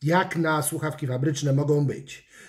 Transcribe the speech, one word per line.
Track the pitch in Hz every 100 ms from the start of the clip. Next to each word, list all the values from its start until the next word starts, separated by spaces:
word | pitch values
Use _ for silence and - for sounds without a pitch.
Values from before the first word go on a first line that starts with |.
jak | 143 170 180 170
na | 160 156
słuchawki | 139 160 156 151 131
fabryczne | 127 147 139 143
mogą | 139 147 147 135
być. | - - - - -